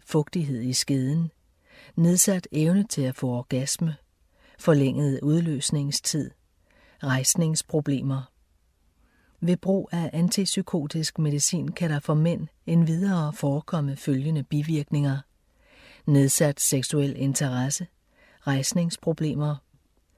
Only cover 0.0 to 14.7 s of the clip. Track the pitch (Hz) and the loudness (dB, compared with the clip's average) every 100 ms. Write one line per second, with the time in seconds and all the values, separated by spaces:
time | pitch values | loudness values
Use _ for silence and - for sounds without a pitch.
0 | - 156 147 185 147 123 127 123 - 139 | -2 -2 0 -2 -4 -2 -2 -2 0 0
1 | 131 156 165 - _ _ _ - - - | 0 0 -2 -6 _ _ _ -20 -8 2
2 | 165 180 - 185 - 151 156 190 202 - | 4 4 2 0 -2 0 2 2 0 -2
3 | 131 127 131 123 - 127 139 - 165 151 | -2 -2 -4 -4 -4 -4 -2 -2 -4 -4
4 | _ _ _ _ _ - - 151 135 123 | _ _ _ _ _ -2 2 4 4 2
5 | 147 131 143 160 170 143 - 151 143 - | 0 0 2 2 2 -2 -2 -2 -2 -4
6 | - 156 - - _ _ _ _ _ _ | -4 -4 -4 -10 _ _ _ _ _ _
7 | 143 131 131 - 160 160 - 156 143 135 | -2 0 2 2 0 -2 -2 -2 0 -2
8 | 131 135 131 _ _ _ _ _ _ _ | -2 -4 -6 _ _ _ _ _ _ _
9 | _ _ _ _ 165 175 180 190 - 170 | _ _ _ _ 0 0 0 -2 -2 -4
10 | 160 160 175 - 190 - 185 180 147 165 | -2 0 0 0 -2 -2 -2 -4 -2 -4
11 | 160 - 151 143 - 175 139 - 170 147 | -4 -2 0 0 0 -2 -4 -4 -2 -2
12 | - 151 160 170 160 - - 165 160 165 | 0 2 2 0 -6 -12 0 4 4 2
13 | 202 180 151 147 143 139 - 170 143 139 | 0 0 -2 -2 -2 -2 -2 -4 -2 -4
14 | - 135 143 160 127 147 151 | -2 0 0 -2 -2 -2 0